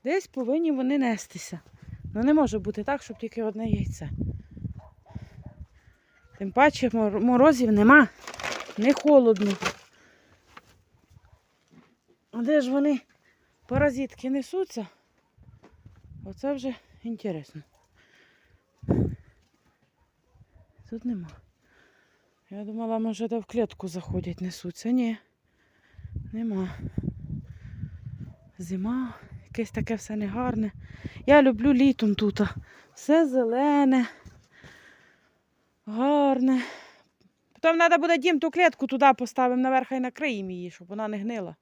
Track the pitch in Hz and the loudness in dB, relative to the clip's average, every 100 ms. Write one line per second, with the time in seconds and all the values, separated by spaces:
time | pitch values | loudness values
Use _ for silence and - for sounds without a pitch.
0 | 247 370 - 262 233 302 330 269 254 285 | -2 -4 -4 -8 -2 0 0 -2 0 0
1 | 254 208 - 175 - 175 _ - - - | -2 -4 -8 -16 -14 -16 _ -20 -20 -16
2 | - 208 254 302 269 214 190 208 208 277 | -10 -2 2 4 2 -2 -6 -6 -6 -6
3 | - 226 226 - 220 208 226 208 - - | -8 -14 -10 -6 -6 -6 -2 -2 -2 -8
4 | 151 - - - - - - - - _ | -12 -8 -8 -8 -16 -14 -14 -14 -20 _
5 | _ - - - - - - _ _ _ | _ -18 -18 -20 -20 -20 -20 _ _ _
6 | _ _ _ - 196 240 294 - 247 226 | _ _ _ -12 -4 4 4 4 -2 0
7 | 214 196 233 247 294 262 233 208 214 294 | 0 2 2 6 6 6 2 6 10 10
8 | 247 - - - - - - - 233 285 | 8 0 -18 -12 -10 -10 -10 -2 0 2
9 | 294 285 240 196 202 190 - - _ _ | 6 8 8 2 0 -2 -6 -8 _ _
10 | _ _ _ _ _ - _ _ _ _ | _ _ _ _ _ -20 _ _ _ _
11 | _ - _ _ _ _ _ - _ _ | _ -20 _ _ _ _ _ -20 _ _
12 | _ _ _ 226 240 302 254 277 294 269 | _ _ _ -6 2 2 2 0 0 0
13 | _ _ _ _ _ _ - 180 233 254 | _ _ _ _ _ _ -4 0 0 0
14 | 269 - 254 277 254 370 370 233 190 _ | -8 -8 -4 -4 -4 -6 -6 -8 -12 _
15 | _ _ _ _ - _ - _ - - | _ _ _ _ -20 _ -20 _ -20 -20
16 | - - 190 190 269 285 254 233 _ _ | -20 -20 -18 -10 -6 -6 -6 -10 _ _
17 | 233 226 214 160 143 156 - _ _ _ | -12 -8 -8 -8 -12 -20 -20 _ _ _
18 | _ _ _ _ _ _ _ _ - - | _ _ _ _ _ _ _ _ -2 0
19 | - - _ _ _ _ _ _ _ _ | 0 -6 _ _ _ _ _ _ _ _
20 | _ _ _ _ _ _ _ _ - 226 | _ _ _ _ _ _ _ _ -16 -10
21 | 247 208 165 - _ _ _ _ _ _ | -8 -8 -10 -18 _ _ _ _ _ _
22 | _ _ _ _ _ 196 208 220 226 226 | _ _ _ _ _ -14 -10 -8 -4 -2
23 | 226 202 226 233 202 233 214 - 185 175 | -2 -4 -4 -6 -4 -4 -4 -4 -10 -10
24 | - 185 180 170 180 - 175 - 226 254 | -6 -6 -6 -8 -10 -8 -12 -8 -2 0
25 | 233 220 _ _ _ _ _ _ _ - | 0 -4 _ _ _ _ _ _ _ -20
26 | - - - 220 233 196 185 - - - | -14 -14 -10 -8 -6 -4 -6 -8 -8 -6
27 | - - - - - - - - - - | -8 -10 -12 -12 -12 -20 -18 -14 -14 -14
28 | - - - - - - 175 185 208 254 | -16 -16 -18 -20 -20 -18 -10 -6 -4 -4
29 | 254 - - - - - 220 226 - 220 | -6 -12 -20 -20 -12 -8 -6 -6 -4 -6
30 | - 214 208 208 247 226 214 - - - | -6 -6 -6 -4 -4 -2 -6 -8 -20 -18
31 | - - - 294 269 220 262 254 277 247 | -16 -8 6 8 8 4 2 6 4 4
32 | 214 196 208 - 202 - - - _ - | 0 2 -2 0 -2 -4 -18 -20 _ -12
33 | - 311 311 254 226 240 294 285 277 262 | 2 4 4 2 0 0 2 4 4 4
34 | 233 - - - _ _ - - - _ | 0 -8 -20 -20 _ _ -20 -20 -20 _
35 | _ _ _ _ _ _ _ _ - 214 | _ _ _ _ _ _ _ _ -10 -2
36 | 269 294 277 262 262 262 247 - - _ | 0 2 2 2 2 2 -2 -14 -20 _
37 | _ _ _ _ _ _ 320 330 339 339 | _ _ _ _ _ _ 2 4 4 4
38 | 330 339 311 311 330 320 349 - 262 262 | 4 2 2 0 0 2 2 2 -4 4
39 | 277 254 247 - 247 247 262 262 247 262 | 4 4 -4 -2 0 0 0 0 -2 -6
40 | 254 - 294 214 190 180 175 - 175 202 | -6 -6 -6 -4 -8 -10 -12 -16 -14 -10
41 | 214 208 214 233 175 156 | -8 -6 -8 -8 -10 -14